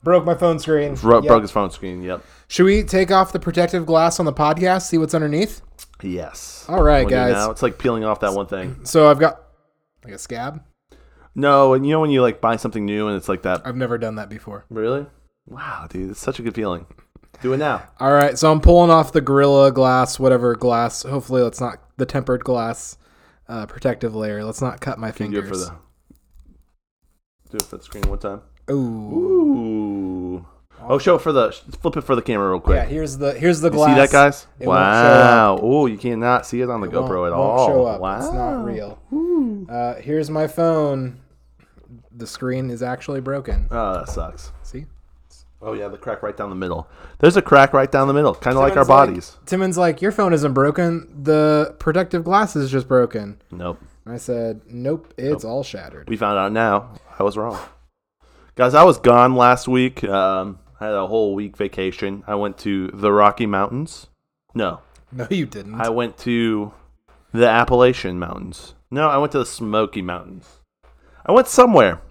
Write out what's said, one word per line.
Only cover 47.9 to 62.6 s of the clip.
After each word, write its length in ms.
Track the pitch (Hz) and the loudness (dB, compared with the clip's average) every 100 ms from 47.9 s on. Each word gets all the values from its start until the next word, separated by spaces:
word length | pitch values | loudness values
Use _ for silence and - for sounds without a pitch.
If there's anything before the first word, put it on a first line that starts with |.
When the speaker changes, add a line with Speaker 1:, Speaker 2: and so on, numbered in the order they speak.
Speaker 2:
down 180 | 143 135 | 0 0
the 60 | |
middle, 200 | 139 147 | 2 0
kinda 240 | 90 - 131 | 0 -2 2
like 120 | 139 170 | 2 4
our 60 | |
Speaker 1:
Timon's 40 | 135 | 6
like, 200 | 135 139 | 6 6
Speaker 2:
bodies. 280 | - - - - | 0 -10 -20 -8
Speaker 1:
Timon's 320 | 185 190 175 | -4 -2 0
like, 240 | 175 151 | 0 0
"Your 80 | 190 | -4
phone 220 | - 196 | 0 0
isn't 220 | 165 143 | 2 0
broken. 680 | 131 139 147 175 170 - 147 | 2 2 2 -2 -2 -8 -12
The 540 | 139 151 151 151 151 - | 0 2 4 2 0 -4
protective 460 | - 160 180 180 | -4 -2 -2 -4
glass 320 | 165 196 208 156 | 0 0 0 -4
is 120 | 135 | -4
just 200 | 135 131 | -4 0
broken." 520 | 127 120 117 101 101 _ | 0 0 -4 -12 -16 _
Speaker 2:
Nope. 260 | 87 87 87 - _ | -12 -10 -10 -16 _
Speaker 1:
I 120 | - 117 | -18 -16
said, 460 | - 120 113 110 _ | -8 -6 -6 -8 _
"Nope, 480 | 120 127 160 - - | -10 -8 -8 -10 -10
it's 280 | 131 151 | -6 -6
Speaker 2:
Nope. 80 | 110 | -6
Speaker 1:
all 100 | 127 | -10
shattered." 460 | 131 - 80 71 76 | -10 -14 -18 -20 -10
Speaker 2:
We 80 | 110 | -4
found 200 | 107 101 | -2 0
out 140 | 98 | -2
now. 460 | 107 113 101 101 - _ - | 0 0 0 -4 -20 _ -4
I 60 | |
was 140 | 98 104 | -4 -2
wrong. 240 | 110 98 - _ _ _ _ _ _ _ _ - | -8 -10 -16 _ _ _ _ _ _ _ _ 0
Guys, 180 | 127 | 2
I 80 | 143 | 8
was 160 | 180 156 | 8 6
gone 380 | 123 120 123 127 | 6 6 6 6
last 320 | 123 123 - | 4 4 2
week. 340 | 127 127 127 | 0 0 -4
Um, 560 | 104 98 95 95 98 92 _ _ | -4 0 0 -2 -6 -12 _ _
I 60 | 107 | -6
had 80 | |
a 120 | 104 95 | -4 -2
whole 260 | 110 107 | -2 -2
week 240 | 98 104 87 | -4 -10 -6
vacation. 680 | 101 - 95 90 101 98 101 | -8 -4 -6 -6 -8 -10 -6
I 80 | |
went 240 | 104 104 | -4 -4
to 300 | 95 | -8